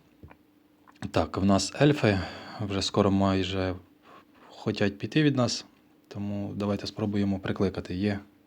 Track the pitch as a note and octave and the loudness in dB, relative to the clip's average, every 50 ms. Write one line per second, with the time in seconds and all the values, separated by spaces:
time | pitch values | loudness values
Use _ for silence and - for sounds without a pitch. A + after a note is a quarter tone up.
0 | _ _ _ _ - - - - _ _ _ _ _ _ _ _ _ - - _ | _ _ _ _ -20 -20 -20 -20 _ _ _ _ _ _ _ _ _ -20 -14 _
1 | - - - F#2+ E2 D#2 - G2 F#2+ G2+ G2 F#2+ - - - - C#3 D3+ C#3+ - | -10 -4 -2 -2 -2 0 0 0 4 4 4 4 2 0 0 4 4 4 4 4
2 | - A2 G2 F#2 E2+ - - - - - - - A2 G2 G2 F#2+ F#2 - - G#2+ | 4 2 2 2 0 -4 -8 -12 -16 -14 -10 -8 -6 -4 -4 -4 -4 0 2 2
3 | G2 G2+ G2 G2 G2 G2 F#2+ F#2+ F#2 F2+ F#2+ F#2+ F#2 F#2 F#2 F#2 - _ _ _ | 4 4 4 4 4 2 2 0 0 -2 -2 -2 -2 -4 -4 -6 -12 _ _ _
4 | _ - - - - _ _ - - - - - - A2 G#2+ - G#2+ G2+ G2+ - | _ -20 -20 -20 -20 _ _ -20 -20 -20 -20 -6 -4 -4 -2 0 0 0 0 -2
5 | - G#2+ - D#3 D3+ D3 C3 B2+ A#2+ A2+ - - - - _ _ _ _ _ _ | -6 -2 2 2 4 4 4 4 2 0 0 -4 -8 -12 _ _ _ _ _ _
6 | _ - - G2+ G2+ G2+ G2+ G2+ G2+ G2+ G#2 G2+ G2+ G2+ G2+ G2+ - - - - | _ -14 -10 -8 -6 -6 -4 -4 -6 -6 -4 -2 -2 -2 -2 -2 -4 -8 -6 -4
7 | A2 G#2 G2+ G#2 G2+ G2 F#2+ F#2 - - F#2+ - G2+ F#2 - - F2+ - F#2 F2+ | -2 -2 0 0 2 2 0 0 -2 -4 -2 0 0 0 0 -4 -6 -6 -4 -2
8 | G2+ G#2 G2+ G2+ - - _ _ _ | 0 0 -2 -2 -6 -12 _ _ _